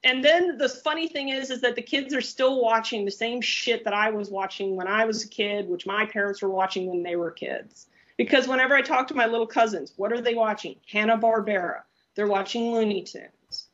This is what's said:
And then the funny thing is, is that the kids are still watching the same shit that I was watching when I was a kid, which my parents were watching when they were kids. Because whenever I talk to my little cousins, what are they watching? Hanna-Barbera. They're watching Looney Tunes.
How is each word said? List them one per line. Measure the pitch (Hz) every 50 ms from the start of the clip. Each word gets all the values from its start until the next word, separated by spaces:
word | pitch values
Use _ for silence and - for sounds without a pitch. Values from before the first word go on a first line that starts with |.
And | - 262 254 262 262
then | 294 320 349 359 359 311
the | 226 285
funny | 254 - - - 311 302 330 330 320
thing | - 294 277 269
is, | 269 269 262 262
is | 254 240
that | 254 247 233
the | 247
kids | 240 - - 285 269 269 294
are | 262
still | - - - - 262 262 269 262
watching | 240 226 226 220 220 - 247 214 202
the | 202
same | 196 - 233 226 240 247
shit | 220 - - - - - 233 226 226
that | 214
I | 202 208 214 220
was | 220 208 208 196
watching | 202 196 196 196 - - 196 196 190
when | 185 180 190
I | 302 220 226
was | 220 214 220
a | - -
kid, | - - 208 208 202 208 196 180
which | 180 175 -
my | 190 196 208 214
parents | 214 - 214 202 202 196 196
were | 208 196
watching | 190 185 190 190 - 190 185
when | 185 180 175
they | 170 175 170
were | 175 170 160
kids. | 160 - - 65 65 - - - _ - - _ _ _ _ _ _
Because | - 240 - - 269 254 262
whenever | 262 254 262 254 285
I | 277
talk | 254 285 311 254 269 262
to | 311
my | 269 233
little | 226 233 233 226
cousins, | 226 - 269 226 226 208 170 135 - _ -
what | 196 214
are | 233 240
they | 233 247
watching? | 233 233 220 214 208 208 - 170 131 _ _ -
Hanna-Barbera. | - 208 214 220 226 220 220 226 226 220 202 214 208 190 180 170 - - - _ _ _ _ _ _
They're | - 208
watching | 202 202 196 196 190 - 233 233 233
Looney | 233 226 220 208 208 190
Tunes. | 175 - - - - - _ _ _ _ - - - _